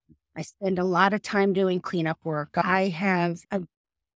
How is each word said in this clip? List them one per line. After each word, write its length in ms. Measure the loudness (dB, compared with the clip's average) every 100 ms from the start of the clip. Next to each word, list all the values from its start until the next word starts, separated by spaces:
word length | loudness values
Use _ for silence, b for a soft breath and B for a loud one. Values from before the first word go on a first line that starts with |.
| _ -20 _ -12
I 60 |
spend 380 | -12 -6 -4 0
a 40 |
lot 300 | 2 4 4
of 80 | 2
time 320 | 0 2 2
doing 260 | 2 2 0
cleanup 380 | -2 -2 -2 -4
work. 260 | -6 -6 -4 -2
I 320 | 2 2 0
have 540 | -2 0 0 0 -4 -6
a 100 | -8 -8 _ _ _ _